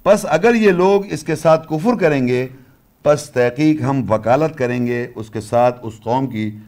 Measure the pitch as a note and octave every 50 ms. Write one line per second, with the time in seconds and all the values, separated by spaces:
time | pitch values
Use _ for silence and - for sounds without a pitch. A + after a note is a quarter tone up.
0 | - F3+ G3+ G#3 - E3+ D3 D#3+ F3+ A#3 A#3+ A#3 G#3+ G#3 F#3 E3 F3+ F#3+ G3+ G3+
1 | G3 G3+ E3 D3 - - D#3+ D3+ - E3 D#3+ D#3+ D#3+ - D#3 D#3 D#3 A#3 B3 F3+
2 | F#3+ D#3+ D3+ C#3 B2+ B2 B2 B2 B2+ B2+ - - - _ _ _ _ _ _ _
3 | - D3 D3 C#3 - - - B2+ B2 A#2+ A#2+ C#3 D3+ D#3 D3+ D3+ A#2+ C3 C#3 C3+
4 | A#2+ F#2+ A2 A2 G#2+ A2+ A#2+ C#3+ D#3 D#3+ - - B2+ A#2+ B2 B2 B2 A#2+ A#2+ A#2+
5 | A#2+ A#2+ - - A2 G#2+ - A2+ G#2+ G#2+ - A#2+ A#2+ B2 A#2+ A#2+ - A2+ G#2+ -
6 | - A2+ A#2+ C3 C3+ C3+ - G#2+ G#2+ G#2+ G#2+ - -